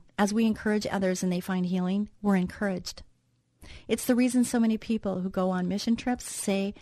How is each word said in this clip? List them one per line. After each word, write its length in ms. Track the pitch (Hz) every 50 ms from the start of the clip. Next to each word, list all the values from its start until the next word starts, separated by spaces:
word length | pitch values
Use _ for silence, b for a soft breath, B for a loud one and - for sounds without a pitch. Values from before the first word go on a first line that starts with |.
| - - _
As 160 | - 208 196 208
we 120 | 226 226
encourage 420 | 220 214 - - 214 208 214 208 -
others 320 | - 202 196 185 185 180
and 100 | 190 185
they 100 | 175 180
find 240 | - - 190 185 180
healing, 440 | 180 185 185 180 180 196 202 208 - - _ -
we're 140 | 202 196
encouraged. 680 | 185 180 180 - - 208 196 185 180 185 - - - - - _ _ _ _ _ _ _ _ _ _ B B B B B
It's 180 | B 214 226 -
the 100 | - 254
reason 280 | 233 247 254 240 247 240
so 160 | - - 240
many 180 | 226 226 220
people 420 | 214 - - 226 214 - 202 190 190
who 100 | 180 190
go 220 | - 190 185 185
on 160 | 185 180 180
mission 280 | 175 190 202 - 233 233
trips 280 | 226 - 247 247 247 -
say 500 | - - - - - 196 196 196 196 B B